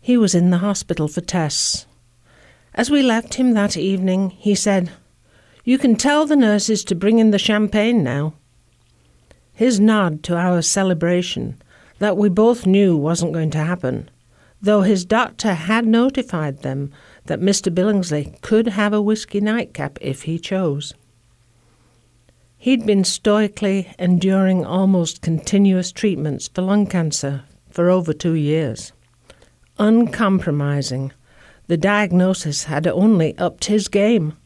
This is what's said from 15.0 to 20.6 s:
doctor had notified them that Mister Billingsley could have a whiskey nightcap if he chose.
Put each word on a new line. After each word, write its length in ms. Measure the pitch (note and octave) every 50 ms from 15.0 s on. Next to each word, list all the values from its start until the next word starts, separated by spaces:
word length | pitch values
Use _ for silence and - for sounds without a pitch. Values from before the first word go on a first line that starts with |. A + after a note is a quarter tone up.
| F3+
doctor 480 | - G#3+ A3+ B3 - - - - A3 F#3
had 340 | D#3 D#3+ F3+ A3 A3+ A#3
notified 760 | A3 A3 A#3 B3 C4+ C4 C4+ B3 - - E3 D#3 D3 C3+ D3 -
them 280 | C3+ C3 C#3 C#3+ C#3 - - - - - - _
that 140 | - D#3+ -
Mister 300 | F3+ F#3+ G3+ - - F#3+
Billingsley 680 | E3 F3+ F3+ G#3+ G#3 G3 F3+ F3 D3+ D3 D3 - - -
could 260 | - - A3 A3 A3+
have 240 | A#3 F#3+ G#3 G#3 G#3
a 100 | G#3 G#3+
whiskey 380 | G#3 G#3 A3 G#3+ - - - G3+
nightcap 580 | G#3 G#3+ A3 A#3+ - - _ - C#3+ C#3 - -
if 220 | - - C3+ - -
he 140 | D#3+ E3
chose. 560 | E3 - - F#3+ F#3+